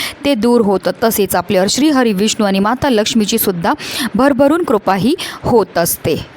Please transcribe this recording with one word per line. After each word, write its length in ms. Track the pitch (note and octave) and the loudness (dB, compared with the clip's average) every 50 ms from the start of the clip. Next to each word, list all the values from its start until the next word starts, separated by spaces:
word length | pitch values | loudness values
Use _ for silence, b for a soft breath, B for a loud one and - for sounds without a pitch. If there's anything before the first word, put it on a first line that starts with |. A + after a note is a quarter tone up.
| B B B B - | B B B B -2
ते 100 | C#4+ C#4+ | -2 0
दूर 260 | G#3+ G3+ A#3+ A#3+ A#3+ | 2 2 2 2 4
होतं. 300 | A3 G3+ G3 F#3 - F3+ G3 - A#3+ | 2 2 0 0 0 -4 -4 0 -2
तसेच 300 | A3+ - - G3 F#3 - | -2 0 0 -2 0 -2
आपल्यावर 320 | F#3 F3 - G#3 F#3 F#3 G3+ | -4 -2 0 0 0 2 0
श्री 200 | - - C#4 D#4+ | 0 0 2 2
हरी 220 | D4 C4 B3 A#3 | 2 2 2 2
विष्णू 340 | G#3 F#3 G#3 A3 - - G#3+ | 0 0 0 -2 0 0 0
आणि 120 | G3 G3 G3 | 0 2 0
माता 320 | G3 G#3+ A#3+ B3+ - C#4+ | 0 0 0 0 0 0
लक्ष्मीची 480 | B3 G#3 A3 - - A#3 G#3 G3 A3+ A3 | 2 2 0 0 0 0 0 0 0 -2
सुद्धा 340 | - G#3 F#3 E3+ E3+ G#3 G#3 B B B B B C#4 A3 - | 0 -2 -2 -2 -2 -2 -2 B B B B B -8 -4 0
भरभरून 500 | G3 C4 C#4+ C#4 A#3 C#4 C#4+ D#4 F4 F4 | 0 2 2 2 2 2 2 2 0 0
कृपाही 500 | - A#3 G3+ - F#3+ F#3+ G3 E3+ A#3+ E4+ B B B B B | 0 -2 0 0 -2 -2 0 0 0 0 B B B B B
होत 360 | - - B3 A3+ F#3+ - - E3+ | -4 0 2 2 0 0 -2 -2
असते. 380 | E3+ - - - - E3+ D#3 - - - - | -2 -2 -4 -4 -4 -4 -4 -4 -6 -12 -18